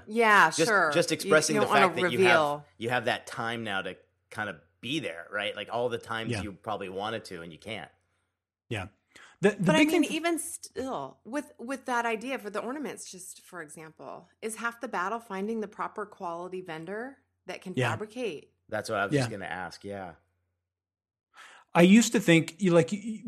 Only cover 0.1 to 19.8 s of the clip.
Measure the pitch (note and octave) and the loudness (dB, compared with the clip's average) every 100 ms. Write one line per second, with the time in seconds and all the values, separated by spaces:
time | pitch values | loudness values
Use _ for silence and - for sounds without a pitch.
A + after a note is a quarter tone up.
0.1 | A3 A3 G#3 D#3+ D#3+ E3 G3+ D#3+ D3 - | 2 6 8 8 4 4 4 4 2 2
1.1 | D#3 F#3+ D#3 D3 - - - F#3+ E3 F3+ | 0 4 4 4 2 2 4 2 2 0
2.1 | - F#3+ - D3 D3 - - A2+ B2 A#2 | 4 6 6 4 -2 -10 -10 -4 -2 0
3.1 | G#2 - - A#2 A#2 A2 G2 F#2 F2+ _ | -2 -4 -6 -6 -4 -4 -4 -4 -8 _
4.1 | _ _ - G#2 D#2+ _ _ A#2+ D#3 G2+ | _ _ -8 -8 -8 _ _ -6 -6 -6
5.1 | E2 E2+ G2+ G#2 G2 F#2+ A2+ A#2+ A2+ - | -10 -8 -6 -4 -6 -6 -2 -2 -4 -6
6.1 | A2+ A2+ A2+ G#2 F2+ A2+ G2+ F#2+ F#2+ G#2 | -6 -4 -4 -6 -10 -8 -8 -6 -6 -6
7.1 | A2+ - F2 E2+ D#2 G2+ G#2+ D2+ _ _ | -6 -10 -14 -14 -16 -14 -12 -14 _ _
8.1 | _ _ _ _ _ - A2 F#2 - _ | _ _ _ _ _ -10 -8 -8 -14 _
9.1 | - - _ G3 G#3 F#3+ D#4 D4+ E4+ C#4+ | -20 -20 _ 0 2 2 4 4 4 0
10.1 | D#4 E4 E4+ - - - - C4 F#3+ C3+ | -2 -2 -4 -6 -12 -14 -10 -8 -8 -10
11.1 | - G#3+ C#4+ D4 - A#3+ C4+ C4+ A#3+ A#3 | -14 -10 -8 -8 -12 -10 -8 -4 -2 0
12.1 | A3 A#3+ B3+ G3+ G3+ G#3 C#4+ A#3+ - - | -2 -4 -8 -6 -6 -6 -6 -8 -10 -14
13.1 | F#3 - - - F3+ D#3 E3 D#3+ D3+ C3+ | -16 -18 -20 -16 -14 -14 -16 -20 -16 -14
14.1 | F2+ F3 _ A3+ A3 A#3 A#3 B3+ F#3+ F#3 | -14 -16 _ -10 -6 -6 -6 -6 -4 -2
15.1 | A3+ A3 F#3+ G3+ A3+ G3+ - F3 A3 G3+ | -4 -6 -6 -4 -4 -6 -6 -8 -8 -10
16.1 | - F3+ E3+ F3+ F#3 F3+ D#3 E3 G#3 B3+ | -10 -8 -8 -8 -10 -10 -10 -8 -10 -10
17.1 | C#4 _ _ - - F#3+ F3 A#2+ A2 G#3+ | -14 _ _ -12 -12 -6 -2 -2 -2 -8
18.1 | B3 A#3+ D3 - _ _ G#2+ G#2 G#2+ G2 | -8 -8 -8 -14 _ _ -6 -2 -2 0
19.1 | C#3+ A#2+ G#2 F2+ F2 F2 - | 0 -2 -4 -8 -8 -10 -10